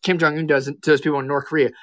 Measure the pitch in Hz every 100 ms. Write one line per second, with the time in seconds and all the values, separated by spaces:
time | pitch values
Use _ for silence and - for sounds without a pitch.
0 | - 180 156 151 156 139 131 - - 143
1 | 160 143 135 143 - 156 123 -